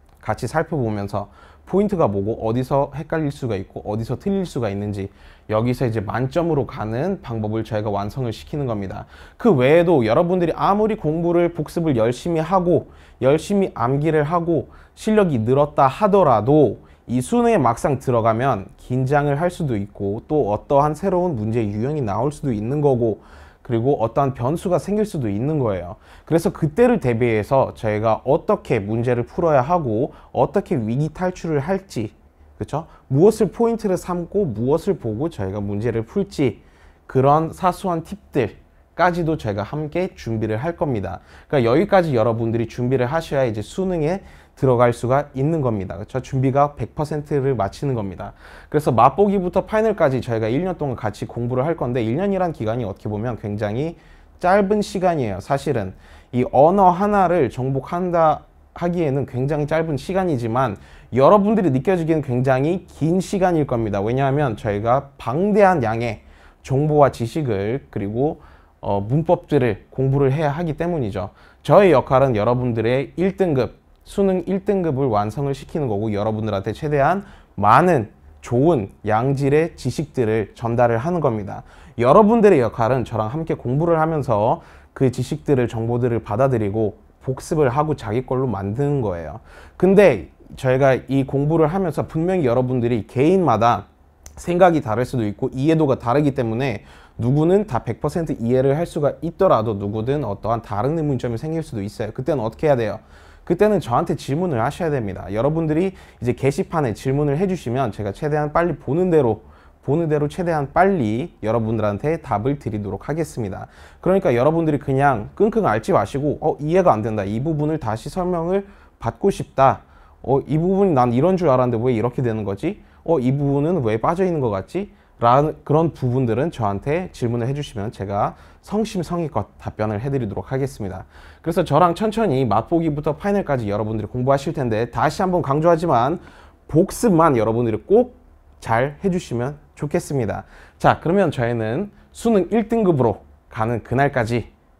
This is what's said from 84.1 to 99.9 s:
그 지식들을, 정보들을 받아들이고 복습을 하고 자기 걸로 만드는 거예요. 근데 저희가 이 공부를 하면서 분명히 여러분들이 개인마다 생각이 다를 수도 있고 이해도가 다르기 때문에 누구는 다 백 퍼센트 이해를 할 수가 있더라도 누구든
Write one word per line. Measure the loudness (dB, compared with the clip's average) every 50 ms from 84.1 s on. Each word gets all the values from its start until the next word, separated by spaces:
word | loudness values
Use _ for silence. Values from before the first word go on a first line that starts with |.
| 0 -2 -2 0 0 2 2 0 0 -2 -4 -18 -20 -20 -20 -18 _
그 | 0 0 0
지식들을, | 0 -2 -6 -6 -6 -8 0 0 2 2 2 -2
정보들을 | -2 -4 -4 -2 -2 0 0 0 0 -2 -4
받아들이고 | -4 0 0 2 2 2 0 0 -2 -2 0 -2 -2 -4 -8 -20 -20 _ _ -8
복습을 | -8 -8 -8 -6 -4 0 2 2 2
하고 | 2 0 0 -2 -2
자기 | -4 -4 -4 -4 -4 -2
걸로 | -2 -2 -2 -2
만드는 | -2 -4 -4 -4 -4 -2 -2 -2 -2 0 -2
거예요. | -2 -2 -4 -6 -8 -10 -12 -14 -18 -20 -20 -20 -20 -20 _
근데 | 0 4 6 8 8 8 8 6 4 -4 -12 -18 _ -20 -20 -16
저희가 | -4 0 0 2 4 4 4 4 2 0 -2
이 | -2 -2 -2
공부를 | 0 -2 -2 0 2 2 2 2 2
하면서 | 2 0 -2 -2 -2 -4 -6
분명히 | -4 -4 -2 -2 0 0 0 2
여러분들이 | 2 2 2 0 0 0 0 0 0 0 -2 -4
개인마다 | -4 -2 2 2 4 4 4 4 2 2 4 4 2 2 0 -4 _ _ _ _ _ _ _ -20 -20 -20
생각이 | -14 -6 -4 2 4 4 4 4 2 0
다를 | -2 -2 -2 -2
수도 | -2 -2 -2 -2
있고 | -2 -4 -4 -6 -6 -4
이해도가 | -2 2 2 4 4 4 2 0 0
다르기 | 0 0 0 2 2 2 0
때문에 | 0 -2 -2 -2 -2 -2 -2 -4 -6 -10 -16 -20 -20 -20 -20 _
누구는 | -4 -2 0 2 2 4 4 4 2 2
다 | 0 -4 -4 -4
백 | -4 -8 -4
퍼센트 | -4 -4 -4 -2 -4 -4 -4 -4
이해를 | -2 0 2 2 4 2 2
할 | 0 -2
수가 | -4 -4 -2 -2 -2 -2 -2 -8
있더라도 | -8 -2 2 2 4 4 4 2 0 -2
누구든 | -2 -4 -4